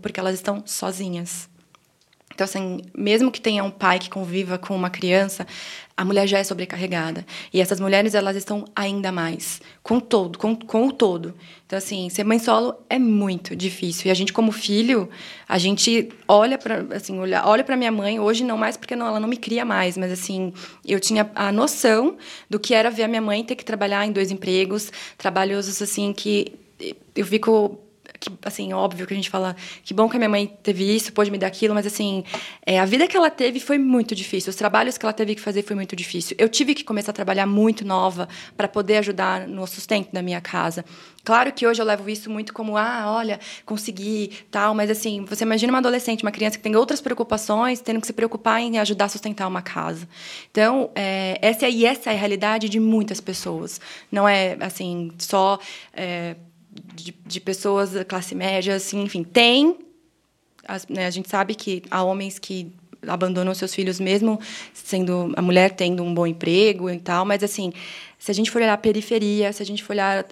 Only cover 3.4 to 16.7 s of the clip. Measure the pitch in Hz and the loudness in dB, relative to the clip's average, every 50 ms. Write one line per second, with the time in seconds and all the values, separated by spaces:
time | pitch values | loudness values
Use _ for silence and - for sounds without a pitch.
3.4 | - 226 214 208 196 196 196 - 196 185 180 185 185 - - 196 190 175 175 190 | -2 0 0 0 0 -4 -2 0 4 4 4 4 2 -4 -8 -8 -6 -4 -2 -4
4.4 | 190 180 180 185 185 - 196 185 180 180 180 - - 180 180 190 196 196 190 - | -2 -2 -4 -6 -4 -4 -2 -2 -2 -2 -2 -2 0 2 4 4 4 2 -2 -6
5.4 | 180 - - - - - - - - - _ - 180 185 202 196 196 196 196 196 | -10 -12 -12 -14 -14 -14 -14 -16 -18 -10 _ -4 -2 2 4 4 4 4 4 2
6.4 | 196 196 196 175 180 180 - 180 185 185 180 170 160 160 165 170 175 - - - | 0 0 -4 -6 -8 -8 -8 -6 -6 -4 -2 -4 -4 -4 -6 -8 -10 -12 -14 -16
7.4 | - - - 180 185 180 202 180 190 196 196 196 208 220 202 208 196 196 196 196 | -10 -2 2 2 2 2 2 0 2 4 4 4 4 4 2 2 0 0 -2 -4
8.4 | 190 - 208 208 202 - - - 202 196 196 202 196 190 185 175 165 165 170 170 | -4 -6 -6 -6 -8 -8 -6 -4 -4 -2 -2 -2 -2 -2 -2 -2 -2 -2 -4 -6
9.4 | - - - - - - - _ - - 220 247 233 - 262 214 190 175 170 - | -8 -8 -10 -10 -14 -18 -20 _ -2 0 0 0 2 4 2 2 2 0 -2 -2
10.4 | - 214 226 226 - - - 220 240 269 269 - 240 202 180 170 170 170 180 - | -2 -2 -2 -2 -4 -2 2 2 2 2 2 4 2 2 2 0 -4 -8 -12 -14
11.4 | - - - - _ - - 196 190 - 208 190 185 180 185 - 208 208 220 233 | -18 -20 -20 -20 _ -8 -6 -6 -6 -6 -6 -6 -6 -4 -4 -2 0 2 2 2
12.4 | 226 240 226 220 233 247 - - - - - 262 254 233 214 208 202 196 185 175 | 4 4 4 4 2 0 -2 -6 -6 -4 0 2 4 4 4 4 2 0 -2 -4
13.4 | 180 - 180 175 180 190 180 - 185 175 170 - - 185 185 180 190 202 - - | -6 -8 -6 -4 -4 -4 -4 -4 -4 -4 -4 -2 0 2 2 2 2 0 0 2
14.4 | 226 220 214 - - - 202 208 226 233 262 226 190 175 - - - - - - | 2 2 0 -2 -2 0 2 2 2 4 2 2 0 -2 -6 -14 -18 -18 -18 -18
15.4 | - - - 185 175 190 202 202 - - 226 226 214 233 - - - - 208 208 | -6 -2 0 0 2 2 2 2 2 4 4 2 2 0 -6 -4 2 6 8 8
16.4 | 214 240 269 262 - 226 | 8 6 4 0 -2 -4